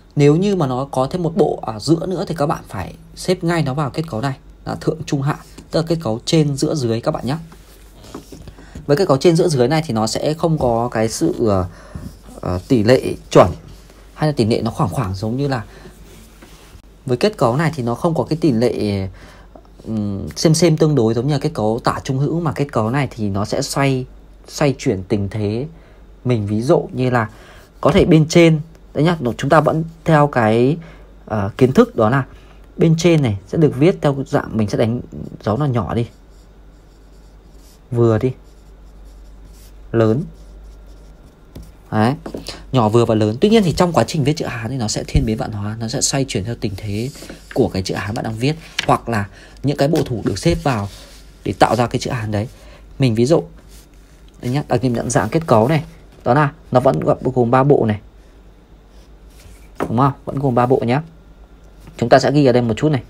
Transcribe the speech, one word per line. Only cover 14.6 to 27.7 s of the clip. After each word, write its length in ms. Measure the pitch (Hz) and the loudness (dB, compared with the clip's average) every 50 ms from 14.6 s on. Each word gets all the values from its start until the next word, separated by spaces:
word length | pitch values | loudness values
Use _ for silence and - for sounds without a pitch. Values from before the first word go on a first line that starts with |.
nó 100 | - 113 | -2 -4
khoảng 180 | - - 151 107 | -2 -2 -2 -2
khoảng 260 | - 139 117 95 98 | -2 -4 -4 -4 -6
giống 220 | 98 110 110 120 | -6 -6 -6 -4
như 100 | 131 143 | -4 -4
là 160 | 139 135 117 - - - - - - - - - - - - - - - - - - - - - - - - - - - - - | -4 -4 -6 -8 -12 -16 -20 -20 -20 -20 -20 -20 -20 -20 -20 -20 -20 -20 -20 -20 -20 -20 -20 -20 -20 -20 -20 -20 -20 -20 -12 -4
với 120 | 131 127 | -4 -2
kết 200 | 123 - 214 - | 0 0 0 0
cấu 200 | - 143 113 120 | 2 0 2 2
này 140 | 147 170 156 160 | 2 0 0 -2
thì 80 | - 117 | -2 -4
nó 120 | 117 117 | -4 -4
không 200 | - - 175 160 | -2 -2 -2 0
có 80 | 160 113 | 0 -2
cái 140 | - 156 160 | -2 -2 0
tỷ 100 | - 160 | 0 0
lệ, 560 | 117 110 123 120 - - 104 104 101 98 95 92 - - - - - - - - - - - - - - - | 2 2 2 0 0 0 -2 -2 -2 -4 -4 -6 -10 -14 -20 -20 -20 -20 -20 -20 -20 -20 -20 -20 -20 -18 -10
ừm, 440 | - 113 107 104 101 98 95 90 - - | -8 -6 -4 -4 -4 -6 -6 -8 -10 -6
xem 180 | - - 165 156 | 0 2 2 4
xem 240 | 160 175 170 156 | 4 4 2 4
tương 180 | 151 165 151 151 | 4 2 2 2
đối 180 | 131 110 113 117 | 2 2 2 0
giống 140 | 120 120 | 0 -2
như 60 | 147 151 | -2 -2
là 60 | 135 | -2
kết 120 | - 151 165 | -2 -4 -4
cấu 260 | - 107 107 113 123 - | -2 -2 -2 -2 -2 -2
tả 160 | - - - - | -4 -4 -4 -4
trung 140 | - 131 | -4 -2
hữu, 220 | 131 147 131 160 170 | -2 -2 -2 -2 -2
mà 120 | 175 151 | -2 -4
kết 200 | - - 143 143 | -2 -4 -4 -2
cấu 180 | - 117 110 110 | -2 -2 -2 0
này 180 | 127 147 135 110 | 0 -2 -2 -4
thì 180 | - - 107 101 | -4 -6 -4 -4
nó 160 | 98 98 104 | -2 -2 -2
sẽ 160 | - - - | -2 -2 -4
xoay, 440 | - - - 151 139 135 131 127 127 - - - - - - - - | -4 -4 -2 0 0 0 0 -2 -4 -8 -14 -20 -20 -20 -20 -20 -20
xoay 280 | - - - 156 139 127 | -12 -4 0 0 0 0
chuyển 260 | - - 135 104 92 92 | 0 -2 -2 -2 -2 -2
tình 260 | - 113 101 98 95 | -2 -2 -2 -2 -4
thế. 380 | - 110 104 101 107 117 143 160 165 - - - - - - - - - - | -4 -4 -4 -4 -4 -4 -6 -8 -12 -18 -20 -20 -20 -20 -20 -20 -16 -8 -2
Mình 220 | 123 123 110 101 | -2 -2 0 0
ví 140 | 101 107 107 | -2 -2 -2
dụ 280 | 117 139 175 - - - - | 2 2 2 2 2 -4 -4
như 160 | 123 131 127 | -2 -2 0
là 200 | 123 120 110 104 - - - - - - - - | 0 0 -2 -2 -8 -18 -20 -20 -20 -20 -20 -20